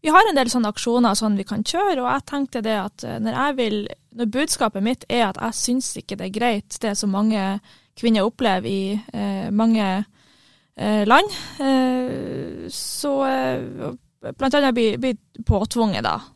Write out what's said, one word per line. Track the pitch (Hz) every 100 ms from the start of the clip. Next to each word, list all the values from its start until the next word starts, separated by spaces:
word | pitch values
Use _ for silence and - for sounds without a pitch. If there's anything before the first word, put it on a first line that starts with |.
vi | 311
har | 330 440
en | 285
del | 247
sånne | 247 214
aksjoner | - 240 240 233 202
sånn | 214 202
vi | 196
kan | 214
kjøre, | 220 339 403 285
og | 247
jeg | 269 -
tenkte | 285 269 240
det | 220 214
at, | 196 -
eh, | - -
når | 220 220
jeg | 277 269
vil, | 226 208 202 - _ 233
når | 233
budskapet | 247 311 - 226 196
mitt | 214 254 -
er | 240 214
at | -
jeg | 226
synes | - - 254 - -
ikke | - 202
det | 185
er | 208
greit | 240 208 - -
det | 226 202
som | 208
mange | 190 220 214 190 202 _ - _ -
kvinner | 233 220 208
opplever | - 233 185 208
i, | 196 190 208 226
eh, | 226 202 196 196
mange, | 202 226 220 196 190 208 _ _ _ _ _ _ -
eh, | 214 214 208
land, | 269 415 - - -
eh, | 269 262 254 254 254 - 180 - - - -
så, | - - - 285 269
eh, | 269 269 262 254 254 - - 247 _ _ -
blant | - 262
annet | 294 277 240
blir, | 226 214
blir | 262 214 _ -
påtvunget | 226 208 220 240 220 104
da | 87 78 -